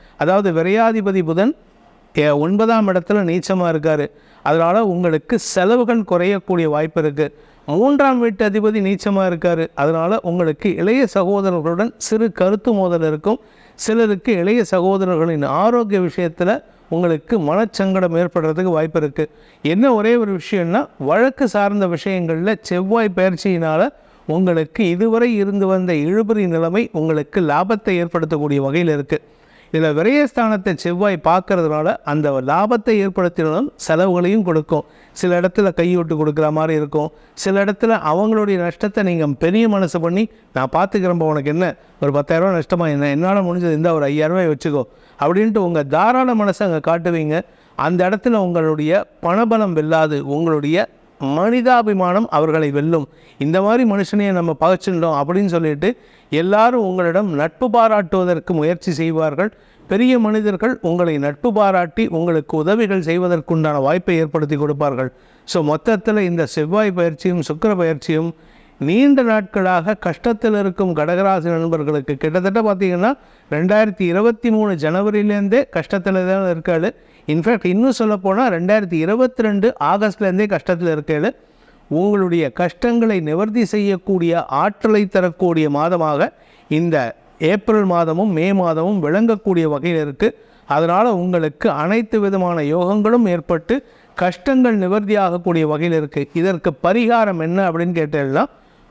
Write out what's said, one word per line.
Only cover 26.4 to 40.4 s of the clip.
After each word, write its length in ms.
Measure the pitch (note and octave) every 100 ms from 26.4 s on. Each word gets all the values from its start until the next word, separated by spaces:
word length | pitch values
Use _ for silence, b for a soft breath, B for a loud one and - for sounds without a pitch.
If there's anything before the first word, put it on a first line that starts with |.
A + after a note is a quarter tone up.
| F#3
நிலைமை 420 | E3 E3 F#3+ A#3
உங்களுக்கு 500 | D#3+ D#3+ D3+ C#3+ G3
லாபத்தை 480 | D#3+ D3 F#3+ A3 -
ஏற்படுத்தக்கூடிய 640 | F3+ E3+ E3+ D#3 D#3 D3 C#3
வகையில் 380 | C3+ D#3 E3+
இருக்கு. 280 | D3 C3+ D#3 - b b b b
இதுல 220 | D#3+ D#3+
விரயஸ்தானத்தை 840 | D3 G3 C#4+ D4 - A3+ G#3+ F#3+ E3+
செவ்வாய் 440 | F3 F3 G#3 F3
பார்க்கறதுனால 760 | D#3+ F3+ F#3 F#3+ D#3 D3+ D#3+ A3+
அந்த 280 | - D3 D3
லாபத்தை 580 | C3+ B2+ D#3+ G#3 A#3+ A3+
ஏற்படுத்தினாலும் 800 | A3 G3 F#3 F3+ F3 D#3+ D#3+ C#4+ -
செலவுகளையும் 680 | - D#3+ F#3+ F3+ F3+ A3
கொடுக்கும். 400 | F3+ D#3 D3+ D#3 - B B
சில 280 | - F3+ F3
இடத்துல 340 | F3+ G3 G3
கையூட்டு 520 | E3+ E3+ F3+ D#3+ D#3 D3+
கொடுக்குற 260 | D3 D3+
மாதிரி 220 | D#3 D#3+
இருக்கும். 360 | D#3 D3 D3+ D#3 - b
சில 320 | b F#3+ G3 G3+
இடத்துல 340 | G3+ A3+ A3 D#3
அவங்களுடைய 520 | E3 G#3+ A3 G3+ F#3+
நஷ்டத்தை 460 | F3 - G#3 A3
நீங்க 240 | G3 E3+ D3
பெரிய 420 | C3+ E3 G#3 A#3
மனசு 300 | G3+ F3+ F3
பண்ணி, 300 | E3 F#3 A3 b